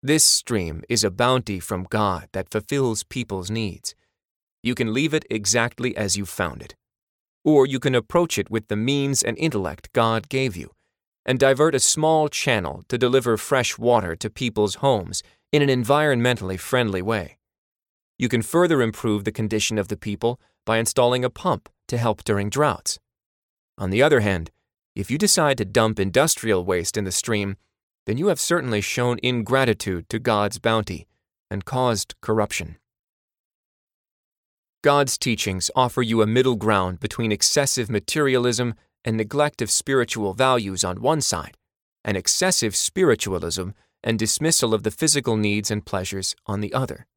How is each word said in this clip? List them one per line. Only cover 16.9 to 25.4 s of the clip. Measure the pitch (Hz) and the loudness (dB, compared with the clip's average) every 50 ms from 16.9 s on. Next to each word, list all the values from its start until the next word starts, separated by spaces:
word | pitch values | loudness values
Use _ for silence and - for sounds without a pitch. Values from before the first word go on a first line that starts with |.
| 95 92 | -2 -4
way. | 90 104 113 104 82 73 - _ _ _ _ _ _ _ _ _ _ _ _ _ _ _ _ _ | -2 -2 -4 -4 -4 -8 -14 _ _ _ _ _ _ _ _ _ _ _ _ _ _ _ _ _
You | 123 120 | -2 0
can | - 117 | 0 0
further | 110 - - 170 180 170 165 139 | -2 2 2 4 4 6 4 4
improve | 120 113 104 - - 117 104 104 101 | 2 2 0 -2 -2 0 0 0 0
the | 110 | -4
condition | - - 113 104 113 107 - - 110 107 | -4 -2 -4 -2 0 0 0 0 0 -2
of | 98 - | -2 -2
the | 107 | -4
people | - - 107 101 - - 117 123 - _ _ _ _ _ | -8 -6 -6 -6 -2 -2 -2 -2 -2 _ _ _ _ _
by | - 113 113 | 0 0 2
installing | 113 113 - - 123 120 123 127 123 | 0 0 2 2 4 4 4 2 0
a | 120 | -2
pump | _ - - 185 139 - _ - _ _ _ | _ -2 -2 -2 -2 -2 _ -16 _ _ _
to | - - | -6 -4
help | 117 117 117 107 - - | 0 0 0 0 -2 0
during | - 107 101 101 104 | -2 0 0 0 -2
droughts. | 95 135 151 147 101 - _ - - - _ _ _ _ _ _ _ _ _ _ _ _ _ _ _ - | 0 0 0 0 0 -2 _ -8 -8 -8 _ _ _ _ _ _ _ _ _ _ _ _ _ _ _ -8
On | 98 92 | -4 -2
the | 95 110 | 2 4
other | 135 156 147 123 | 4 6 6 4
hand, | 104 104 98 87 80 80 _ _ _ _ _ _ _ _ _ | 4 2 0 0 -4 -10 _ _ _ _ _ _ _ _ _
if | - 98 - | -10 -6 -4
you | 120 151 | -2 0
decide | 208 202 - - | 2 2 4 4